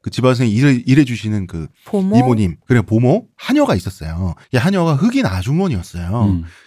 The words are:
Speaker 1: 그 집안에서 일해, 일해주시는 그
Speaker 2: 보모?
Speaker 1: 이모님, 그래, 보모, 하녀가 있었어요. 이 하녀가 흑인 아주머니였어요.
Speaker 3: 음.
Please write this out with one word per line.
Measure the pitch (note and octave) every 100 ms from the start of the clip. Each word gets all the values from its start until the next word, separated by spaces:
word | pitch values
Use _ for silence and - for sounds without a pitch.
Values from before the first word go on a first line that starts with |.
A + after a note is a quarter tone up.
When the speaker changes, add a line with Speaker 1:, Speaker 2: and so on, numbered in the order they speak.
Speaker 1:
그 | -
집안에서 | - B2+ A#2+ B2
일해, | G#2 C#3+ B2 B2
일해주시는 | C3+ C3 A2+ G#2+ G#2+ F2+
그 | E2 D2+ _ -
Speaker 2:
보모? | G3+ F#3+ A3
Speaker 1:
이모님, | B2+ A2+ F#2+ D#2 _
그래, | A#2
보모, | - A2 B2 G3+ - _
하녀가 | - D4 C#4+ G#2
있었어요. | F#2+ - D#2 E2 F#2 D#2 _
이 | B2
하녀가 | D3+ G3 E3
흑인 | C#3 A3 C4+ A#3
아주머니였어요. | F#2 F2+ D#3 G3 G2+ E2+ F2 F2 A2+ G#2
Speaker 3:
음. | F2 E2 -